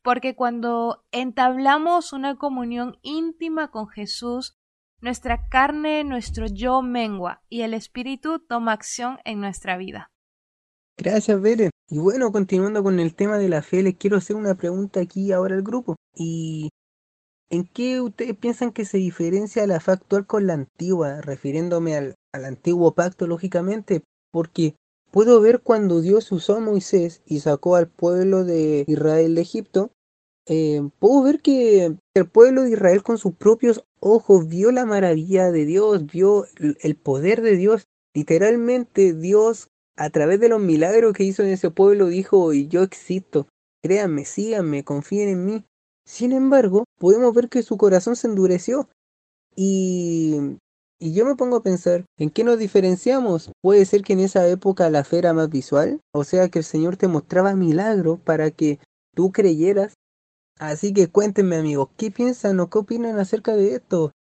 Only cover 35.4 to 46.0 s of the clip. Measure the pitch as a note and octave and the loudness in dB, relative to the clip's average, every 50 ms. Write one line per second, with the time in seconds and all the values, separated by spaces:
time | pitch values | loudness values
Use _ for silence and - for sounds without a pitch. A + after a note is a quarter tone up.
35.4 | F#3 F3+ E3+ D#3+ D3+ D3 E3+ G3 G#3 G#3+ G#3 F#3 D3+ D3 - E3+ F#3+ G3 G#3 G3+ | 2 2 2 0 0 0 2 2 2 2 2 0 -2 -6 -2 2 2 4 4 2
36.4 | G3 - _ - D#3+ D3+ D3 _ - D3+ D3+ _ _ D3 C3+ C3+ D3+ F#3 A3 A#3 | 0 -4 _ -4 -4 -4 -4 _ -4 -4 -4 _ _ -4 -4 -2 0 0 0 0
37.4 | A3+ A3+ G3+ F3 F#3 G#3 A3 G#3+ - _ _ _ _ _ _ D3 D3 - E3 E3+ | 2 2 2 2 4 2 0 0 -2 _ _ _ _ _ _ -8 0 0 2 2
38.4 | G3 G#3+ A#3 A#3+ A#3 A#3+ B3 B3+ A#3+ _ _ G3 G3 F#3 E3 D#3+ E3 F3+ G3+ G#3+ | 4 2 2 0 0 0 -2 -2 -4 _ _ 2 2 2 2 -2 -2 2 4 4
39.4 | G#3+ A3+ A3+ - - _ _ _ _ _ _ - D3 D3+ - D#3+ D3 D#3 F#3+ G3+ | 4 2 0 -4 -10 _ _ _ _ _ _ -8 -8 -2 0 0 2 2 2 4
40.4 | A#3 A#3 A3+ G#3+ G3+ F3+ D#3+ D3+ D#3+ F3+ G#3 A3+ A#3 A3 G3+ G3+ G3 G3 F#3+ - | 4 2 2 2 2 0 2 2 2 2 2 4 4 2 2 0 -2 -2 0 -2
41.4 | G#3 G3 F#3+ F#3 - F3 E3 - F#3+ G3+ G3+ G3+ G3 F3 F3 F#3 F#3+ - - F#3+ | -2 -2 -2 -2 -4 -4 2 4 4 4 6 4 2 0 0 -4 -2 2 2 4
42.4 | F3 D#3+ D3+ C#3 C#3+ D3+ D#3 F3 F#3+ F#3+ - - - - F#3 F#3+ F#3+ _ - D3+ | 4 4 2 0 0 0 0 0 0 0 -2 -18 -8 -8 -8 -8 -8 _ -4 -4
43.4 | C#3 _ _ _ _ _ _ _ - D#3+ F#3 G3+ G#3 F#3 D#3 C#3+ C#3+ - - - | -4 _ _ _ _ _ _ _ -2 -2 0 0 0 -2 -2 -4 -6 -8 -8 -6
44.4 | G3+ A3 A3+ G#3 F3+ D#3 C#3+ C#3 C#3 - D3 C#3+ C#3+ - G3 G#3 G#3 G3+ F#3+ F3+ | -4 -4 -2 -2 -2 -2 -4 -4 -6 -6 -8 -8 -6 -4 -4 -2 -2 -2 -2 -2
45.4 | F3+ G3 A3 A3 - _ _ _ _ _ _ _ | -4 -4 -6 -6 -10 _ _ _ _ _ _ _